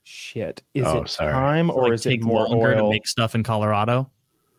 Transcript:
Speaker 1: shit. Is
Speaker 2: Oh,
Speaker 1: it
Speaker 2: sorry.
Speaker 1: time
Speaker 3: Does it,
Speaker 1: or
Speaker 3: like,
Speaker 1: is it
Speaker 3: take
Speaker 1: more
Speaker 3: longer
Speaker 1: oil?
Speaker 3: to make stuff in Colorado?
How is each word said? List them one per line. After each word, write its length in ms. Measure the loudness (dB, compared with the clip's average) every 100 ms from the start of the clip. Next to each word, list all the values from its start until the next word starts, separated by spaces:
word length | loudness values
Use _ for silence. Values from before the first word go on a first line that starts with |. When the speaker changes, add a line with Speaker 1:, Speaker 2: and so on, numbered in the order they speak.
Speaker 1:
shit. 600 | -20 -20 -12 -8 -8 -10 -10
Is 100 | -4 -2
Speaker 2:
Oh, 160 | -2
Speaker 1:
it 60 | -2
Speaker 2:
sorry. 220 | -4 -2
Speaker 1:
time 360 | 0 2 2 0
Speaker 3:
Does 80 | 2
it, 20 |
Speaker 1:
or 40 |
Speaker 3:
like, 80 | 2
Speaker 1:
is 120 | 2 0
it 40 |
Speaker 3:
take 120 | 0
Speaker 1:
more 220 | 0 0 2
Speaker 3:
longer 240 | 2 2
Speaker 1:
oil? 100 | 2 2
Speaker 3:
to 40 |
make 160 | 0 -2
stuff 280 | -2 0
in 80 | 0
Colorado? 680 | 0 0 0 2 2 0 -2 _ _ _ _